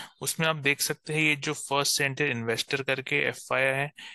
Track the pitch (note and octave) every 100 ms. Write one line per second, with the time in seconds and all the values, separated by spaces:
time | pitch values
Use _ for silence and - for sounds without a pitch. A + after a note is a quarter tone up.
0 | - - C#3 - D#3+ D#3 C#3+ C#3+ - D3
1 | - D#3 D#3 D3 D#3 D3 - C#3 C#3+ -
2 | C#3 C3+ C#3+ A#2 A2+ A2+ - C#3 C3+ C3
3 | B2+ C#3+ C3 - - B2+ C3+ C3+ C#3+ -
4 | -